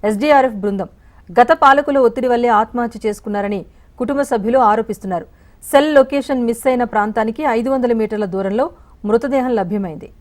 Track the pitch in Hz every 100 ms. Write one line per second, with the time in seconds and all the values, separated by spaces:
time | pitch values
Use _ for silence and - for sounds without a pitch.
0 | 208 208 294 285 262 214 202 196 185 _
1 | _ _ - 180 247 320 285 277 285 277
2 | 240 - 254 240 240 214 220 240 233 226
3 | 220 208 226 208 202 202 - _ _ -
4 | 240 277 285 240 208 262 226 214 220 208
5 | 190 175 - _ - _ - 277 302 294
6 | 269 277 269 262 233 233 269 254 240 220
7 | 214 214 220 226 302 226 240 269 247 233
8 | 214 214 208 190 190 208 311 - - _
9 | 208 226 262 269 254 226 180 208 190 151
10 | - -